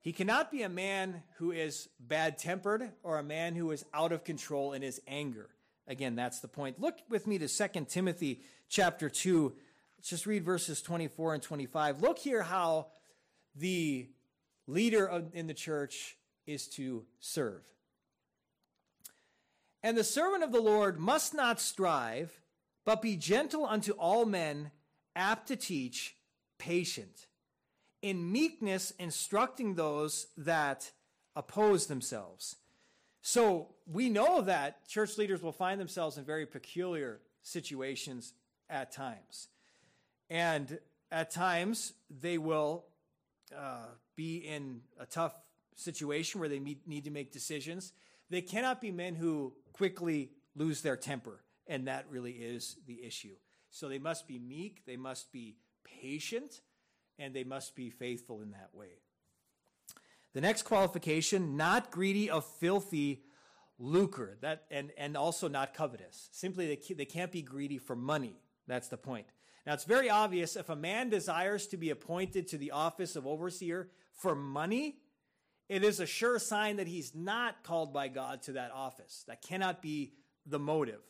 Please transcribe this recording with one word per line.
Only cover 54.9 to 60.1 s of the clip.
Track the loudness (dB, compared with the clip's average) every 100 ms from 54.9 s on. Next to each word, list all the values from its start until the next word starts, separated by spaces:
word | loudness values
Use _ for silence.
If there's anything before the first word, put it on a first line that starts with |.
| -10
must | -10 -10 -12
be | -14 -16 -18 _ _
patient, | -20 -16 -8 -8 -4 -6 -8 -18 _ _ _ _ _ _
and | -8
they | -6
must | -6 -6 -8 -10
be | -12
faithful | -8 -6 -6 -8 -12
in | -12
that | -14 -18
way. | -18 -20 -20 _ _ _ _ _ _ _ _ -20 -20 _